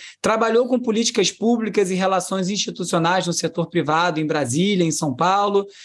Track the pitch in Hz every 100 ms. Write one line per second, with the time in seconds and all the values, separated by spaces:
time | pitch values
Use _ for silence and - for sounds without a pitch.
0 | - - 202 220 226 226 247 247 233 220
1 | 233 226 180 - 220 233 214 214 185 185
2 | 190 190 - 190 185 202 214 - 175 175
3 | 170 185 170 170 165 170 165 170 147 156
4 | 175 156 156 156 123 143 196 196 165 151
5 | 156 120 175 196 208 196 196 -